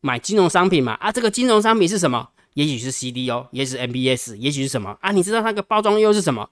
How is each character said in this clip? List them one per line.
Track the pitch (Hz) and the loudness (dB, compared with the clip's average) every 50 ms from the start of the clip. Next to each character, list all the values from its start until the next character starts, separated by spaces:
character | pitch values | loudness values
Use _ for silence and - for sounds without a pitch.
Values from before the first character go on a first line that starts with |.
买 | - 190 - - | -2 -2 -4 -4
金 | - - 208 | -4 0 2
融 | 214 185 | 4 4
商 | 165 - 180 180 190 | 4 4 4 4 4
品 | 180 156 127 | 2 2 0
嘛。 | - - | 0 -4
啊， | - - 208 | -4 -4 -4
这 | 226 254 | -2 0
个 | 233 220 | -2 -2
金 | 208 240 254 | 0 0 2
融 | 254 220 214 | 4 4 4
商 | 208 226 226 220 | 4 4 4 4
品 | 190 | 2
是 | 170 214 | 2 2
什 | 196 170 143 | 0 0 0
么？ | 123 117 113 _ _ _ _ _ _ | -2 -2 -6 _ _ _ _ _ _
也 | 139 147 | -2 -2
许 | 151 139 | 0 -2
是 | 113 117 135 | -4 -6 -8
C | 131 - - 127 | -8 -8 -8 -8
D | 123 127 127 123 | -8 -6 -4 -4
O， | 117 120 127 - | -4 -6 -6 -8
也 | - 127 139 | -6 -6 -6
许 | 127 | -4
是 | 131 | -4
M | 123 127 123 | -6 -6 -6
B | 120 127 127 | -4 0 0
S， | 131 127 120 - 120 110 | 0 0 0 -4 -10 -10
也 | 101 120 143 | -4 -4 -4
许 | 143 139 | -2 -2
是 | 135 135 | -4 -4
什 | - 123 | -4 -4
么？ | 101 98 104 _ | -6 -6 -10 _
啊， | - 190 | -4 0
你 | 202 190 175 | 2 2 2
知 | 196 | 2
道 | 220 226 | 0 -2
那 | 214 226 | -2 -2
个 | 214 202 196 | -4 -4 -4
包 | _ 220 214 | _ -2 2
装 | 214 214 208 214 | 4 4 4 6
又 | 214 214 208 | 6 4 4
是 | 214 | 4
什 | 180 165 | 2 0
么？ | 127 107 107 _ | -2 -2 -6 _